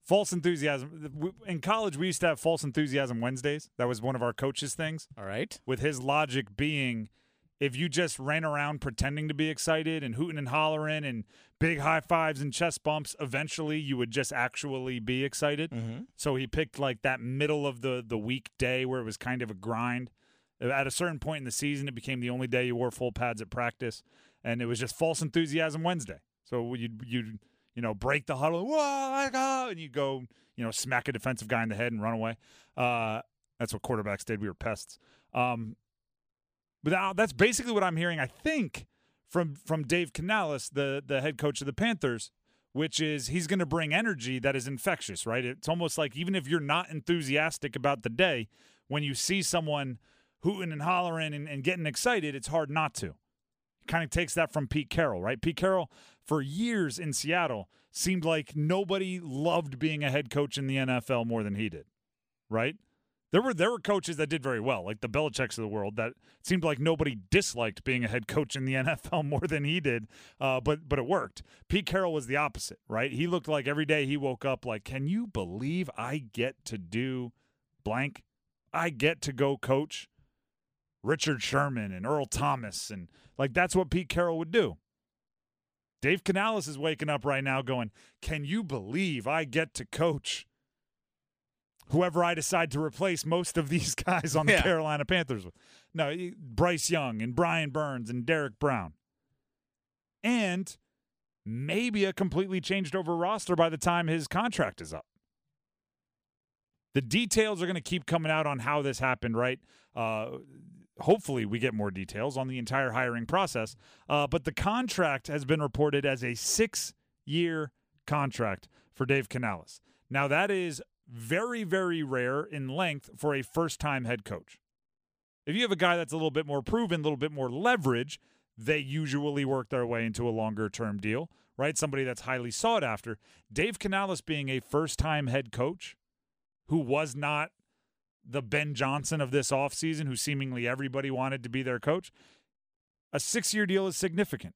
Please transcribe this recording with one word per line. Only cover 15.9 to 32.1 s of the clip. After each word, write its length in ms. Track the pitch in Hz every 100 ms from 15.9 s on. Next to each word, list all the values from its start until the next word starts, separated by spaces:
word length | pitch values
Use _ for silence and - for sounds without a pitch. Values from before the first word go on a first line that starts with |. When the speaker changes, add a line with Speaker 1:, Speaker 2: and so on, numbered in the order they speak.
| 120 247
Speaker 1:
So 200 | - 151
he 120 | 131 131
picked, 320 | - 156 -
like, 220 | 139 117
that 180 | 135 131
middle 480 | 117 135 147 151 143
of 140 | 120
the, 200 | 131 127 113
the 100 | 113
week 340 | 107 127 - -
day 280 | 127 127
where 160 | 127 127
it 20 |
was 140 | 110 107
kind 240 | 123 127
of 100 | 117
a 40 |
grind. 540 | 98 110 113 120 123 127 _ _ _ _ _
At 260 | 123 135 135
a 40 |
certain 280 | - 175 147
point 200 | - 156
in 40 |
the 80 | 127
season, 380 | - 147 143 143
it 60 |
became 260 | 117 135 131
the 80 | 120
only 180 | 123 127
day 200 | 127 127
you 100 | 120
wore 140 | 123
full 200 | - 123
pads 300 | - 123 107
at 80 | 107
practice. 540 | 123 120 - 117 - _ _ _ _
And 200 | 117 117
it 60 | 120
was 120 | 117
just 180 | 120 -
False 240 | 165 151
Enthusiasm 600 | 156 165 160 156 160 151
Wednesday. 360 | 170 175 107 98 _ _
So 280 | _ 123 120
you'd, 260 | 127 117 110
you'd, 340 | 123 123 110 107 _ _ _
you 60 | 120
know, 120 | 117
break 320 | 101 123 143
the 120 | - 131
huddle, 280 | 151 170
"Whoa, 120 | 220 311
I 500 | 285 277 269 269 277
go," 360 | 262 269 269 254
and 100 | 175
you 80 | 156
go, 360 | 127 139 135 127 _ _
you 80 | -
know, 80 | 113
smack 360 | - 127 127 127
a 40 |
defensive 360 | 117 131 123 107
guy 140 | 120
in 80 | 113
the 60 |
head 160 | 101 120
and 100 | 113
run 120 | 110